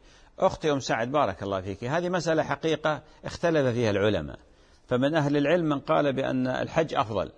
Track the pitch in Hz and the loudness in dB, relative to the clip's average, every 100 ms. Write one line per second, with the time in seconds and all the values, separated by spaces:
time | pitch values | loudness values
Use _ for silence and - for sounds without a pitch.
0 | - - - - 185 - 160 139 - 127 | -16 -20 -20 0 0 2 0 -2 -2 -2
1 | 120 147 117 92 98 95 95 95 120 165 | 0 0 0 -2 -4 -4 -4 -8 -4 -2
2 | 175 180 156 156 139 139 165 151 156 143 | -2 -2 0 0 -2 -2 -2 0 -2 -4
3 | - - - - 170 156 131 117 113 98 | -8 -14 -12 -2 0 2 2 2 2 2
4 | 107 92 71 - - _ _ - - 127 | 2 2 -4 -12 -20 _ _ -20 -2 0
5 | 139 160 143 147 143 180 156 139 - 160 | 2 2 2 2 2 2 2 -2 0 2
6 | 143 131 131 131 127 127 120 - 160 139 | 2 0 -2 0 -2 -2 -2 -2 0 -2
7 | 113 101 78 | 0 -2 -4